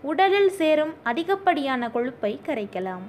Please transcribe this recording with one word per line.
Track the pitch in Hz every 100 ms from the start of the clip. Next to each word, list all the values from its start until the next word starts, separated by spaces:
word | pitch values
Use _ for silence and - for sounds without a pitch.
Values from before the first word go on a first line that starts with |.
| 269
உடலில் | 330 381 403 392 381
சேரும் | 311 302 311 320 233
அதிகப்படியான | 240 339 392 392 302 269 254 240 233
கொழுப்பை | 247 247 208 262 -
கரைக்கலாம். | 269 202 185 185 185